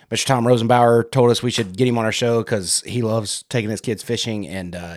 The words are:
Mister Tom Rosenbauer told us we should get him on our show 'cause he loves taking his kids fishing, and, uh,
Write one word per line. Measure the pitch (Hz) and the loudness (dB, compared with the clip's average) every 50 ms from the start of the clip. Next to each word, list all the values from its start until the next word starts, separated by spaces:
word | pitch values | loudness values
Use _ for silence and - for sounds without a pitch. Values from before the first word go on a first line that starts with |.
| _ _ | _ _
Mister | 113 110 - - | -6 -4 0 0
Tom | 139 123 117 | 2 2 4
Rosenbauer | 120 127 117 113 113 123 123 120 117 117 117 117 - | 4 4 4 4 4 4 6 6 6 6 4 2 2
told | - 135 127 120 | 2 4 4 4
us | 120 - - | 4 2 0
we | 123 | -2
should | 110 - 117 95 90 95 | -2 -2 -4 -4 -2 0
get | 131 127 | 0 2
him | 120 117 | 2 0
on | 113 | 0
our | 110 | -2
show | 104 - 123 120 117 117 110 | -2 0 0 0 0 0 0
'cause | - 120 107 92 87 - - - | -2 -4 -4 -2 -2 -4 -4 -4
he | - 98 123 120 | -4 -4 -4 -2
loves | 110 110 113 107 98 - - - - | 0 0 -2 -2 -4 -8 -10 -8 -4
taking | - 123 110 107 | -4 -2 -2 -2
his | 110 98 | -4 -4
kids | - - 113 98 - | -4 -4 -6 -4 -4
fishing, | - 117 110 - 120 110 104 98 71 | -4 -4 -4 -4 -4 -6 -6 -6 -8
and, | 87 95 92 90 87 | -8 -8 -8 -8 -10
uh, | 90 87 85 85 | -10 -12 -12 -14